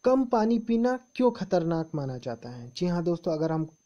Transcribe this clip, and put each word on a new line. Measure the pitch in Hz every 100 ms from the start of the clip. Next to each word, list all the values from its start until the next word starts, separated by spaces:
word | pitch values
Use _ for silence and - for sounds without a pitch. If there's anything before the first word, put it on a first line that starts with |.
कम | 247 262 254
पानी | 233 220 233
पीना | 233 233 240 254 _ -
क्यों | 247
खतरनाक | 233 185 180 165 165 160 151
माना | 135 127
जाता | 127 113 120
है। | 123 123 -
जी | 180
हाँ | 175
दोस्तों, | 170 170 170
अगर | 160 160
हम | 160 160 _